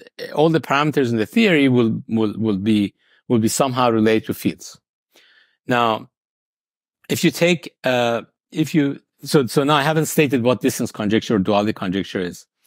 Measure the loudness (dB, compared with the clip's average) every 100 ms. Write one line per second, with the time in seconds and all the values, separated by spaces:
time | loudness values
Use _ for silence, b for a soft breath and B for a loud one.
0 | -20 -16 -8 0 2 2 0 -2 0 0
1 | 0 0 0 2 2 4 4 4 2 -2
2 | -4 -2 -2 -2 -2 -2 0 0 0 _
3 | _ _ -2 0 0 0 -2 0 0 2
4 | 2 0 -2 -6 -6 -6 -14 -20 _ _
5 | _ b b b b b -4 -2 0 -2
6 | -8 _ _ _ _ _ _ _ _ _
7 | -8 -2 -2 0 0 0 -4 _ -2 0
8 | 0 -2 -8 _ _ -6 -2 0 0 -2
9 | _ _ 0 2 2 0 2 2 2 0
10 | -2 0 2 2 2 0 0 -2 -6 -4
11 | -2 0 0 0 2 0 0 -4 -4 -6
12 | -4 -6 -8 -10 -20 _